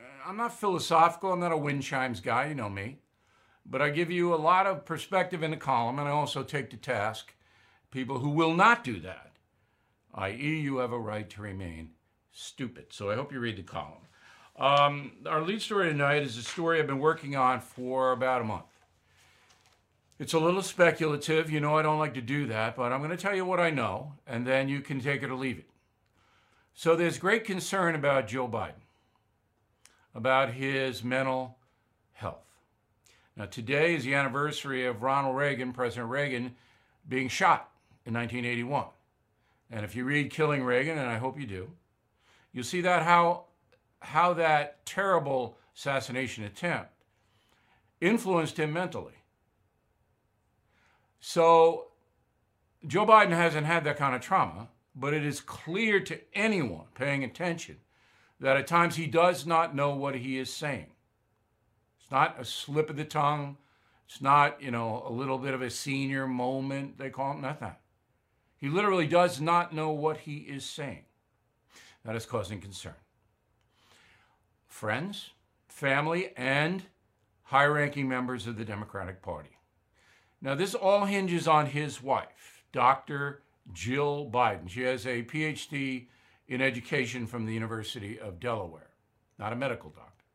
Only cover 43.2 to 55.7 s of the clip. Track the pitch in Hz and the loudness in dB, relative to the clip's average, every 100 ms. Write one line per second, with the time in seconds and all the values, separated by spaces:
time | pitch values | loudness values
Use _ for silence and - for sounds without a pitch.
43.2 | 170 175 - _ _ _ _ _ - 156 | 6 2 -6 _ _ _ _ _ -2 2
44.2 | 180 170 165 151 147 - - - 196 175 | 4 4 4 4 2 -8 -10 -2 2 2
45.2 | 143 131 117 - _ - 139 135 123 127 | 2 -2 -4 -10 _ -10 -2 -2 -2 -4
46.2 | 127 110 104 95 175 135 87 _ _ _ | -4 -6 -10 -6 -4 -4 -6 _ _ _
47.2 | _ _ _ _ _ _ _ - 170 226 | _ _ _ _ _ _ _ -2 2 2
48.2 | 233 175 156 - 151 160 180 123 69 - | 2 0 0 -2 -2 -2 -4 -6 -12 -18
49.2 | _ _ _ _ _ _ _ _ _ _ | _ _ _ _ _ _ _ _ _ _
50.2 | _ _ _ _ _ _ _ _ _ _ | _ _ _ _ _ _ _ _ _ _
51.2 | - 175 165 165 165 165 - _ _ _ | -4 4 8 10 8 4 -8 _ _ _
52.2 | _ _ _ _ _ _ 156 180 214 220 | _ _ _ _ _ _ -4 2 8 8
53.2 | 202 170 170 151 147 170 147 143 143 127 | 8 4 4 2 0 2 0 0 0 -2
54.2 | - 190 110 82 117 _ _ 131 135 156 | 0 2 2 -4 -14 _ _ -8 -2 -2
55.2 | 147 - - - 156 | -2 -6 -10 -14 -6